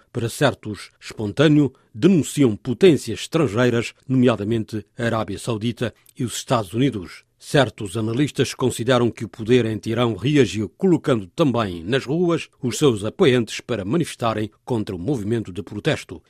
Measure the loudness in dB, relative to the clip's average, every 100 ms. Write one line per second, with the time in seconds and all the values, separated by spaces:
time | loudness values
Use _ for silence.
0 | _ -8 -6 0 0 -2 -8 -12 -14 _
1 | -16 -8 -4 2 4 6 4 -2 _ 0
2 | 4 4 2 2 2 2 -4 4 4 4
3 | 0 -8 -4 0 0 2 2 2 -2 -8
4 | -2 4 4 2 0 -2 -4 -8 -10 -6
5 | -2 -2 -4 -6 -6 -4 -4 -4 -6 -8
6 | _ -8 -8 -6 -2 -2 0 0 0 -2
7 | -10 -18 _ _ -2 2 2 -2 -8 -6
8 | -4 -2 -2 0 -2 -2 -2 -2 0 2
9 | 2 -2 -10 -6 2 2 2 -4 -4 -2
10 | -2 -2 2 4 4 0 -6 0 2 2
11 | 2 -2 -2 -2 0 0 -2 -6 -4 -4
12 | -2 -2 0 -2 -6 _ -6 2 2 2
13 | -2 2 4 4 0 -6 -6 -6 -2 -2
14 | -4 -4 -2 -2 -4 _ -4 -4 -4 -6
15 | -4 -4 -2 -4 -4 -10 -12 -6 -4 -4
16 | -6 -18